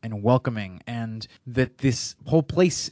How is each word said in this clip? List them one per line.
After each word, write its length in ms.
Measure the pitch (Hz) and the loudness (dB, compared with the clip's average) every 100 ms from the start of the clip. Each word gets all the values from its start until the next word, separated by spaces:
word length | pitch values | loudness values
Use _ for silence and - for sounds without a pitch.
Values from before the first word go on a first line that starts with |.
and 220 | 113 107 | -10 -2
welcoming 580 | 104 123 139 110 98 92 - | 4 4 2 -4 -6 -10 -10
and 400 | 117 113 113 - _ - | -8 -6 -8 -14 _ -6
that 340 | 123 127 - | -2 -2 0
this 360 | 139 117 - - - | 0 0 -4 -12 0
whole 160 | 160 | 2
place 480 | 143 156 180 - - | 2 2 2 2 -6